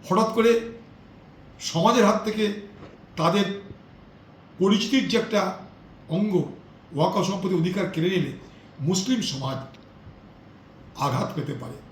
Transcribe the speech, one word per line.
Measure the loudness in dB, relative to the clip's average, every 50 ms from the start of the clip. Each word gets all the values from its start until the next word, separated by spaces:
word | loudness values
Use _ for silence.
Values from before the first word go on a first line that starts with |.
| -2 2
হঠাৎ | 2 2 2 2 2
করে | 4 4 6 4 4 2 -4 -14 -16 -18 -20 -20 -20 -20 -20 -20 -20 -20 -20 -20 -20 -20 -20 -20 -12
সমাজের | -12 -4 -2 2 4 4 6 6 6
হাত | 4 4 2 0
থেকে | -4 -2 0 0 -2 -2 -4 -10 -16 -18 -20 -20 -20 -20 -20 -20 -16 -6
তাদের | 0 0 2 4 2 2 0 -2 -8 -10 -14 -18 -20 -20 -20 -20 -20 -20 -20 -20 -20 -20 -20 -20 -20 -20 -20 -2 0
পরিচিতির | 4 4 4 4 2 2 2 2 2 2
যে | 0 0
একটা | 0 2 0 0 0 0 -4 -8 -14 -18 -20 -20 -20 -20 -20 -20 -10 -4
অঙ্গ, | 0 0 0 2 2 0 0 -2 -6 -16 -18 -20 -20 -20 -20 -12 -2
ওয়াকফ | 0 0 2 2 0 0
সম্পত্তি | 0 -2 -2 -2 -2 0
অধিকার | 0 0 0 0 -2 -4 -4
কেড়ে | -2 -2 0 0
নিলে | 0 0 -2 -2 -6 -12 -16 -20 -20 -20 -20 -20 -14 -6
মুসলিম | -2 0 0 0 0 0 -2 -2
সমাজ | -2 -4 -6 -6 -6 -6 -6 -6 -10 -12 -18 -20 -20 -20 -20 -20 -20 -20 -20 -20 -20 -20 -20 -20 -20 -20 -20 -20 -20 -20 -20 -20 -20 -20 -8
আঘাত | -4 -2 -2 0 -2 -2 -4 -4
পেতে | -6 -6 -6 -8
পারে। | -10 -10 -14 -16 -16 -18 -20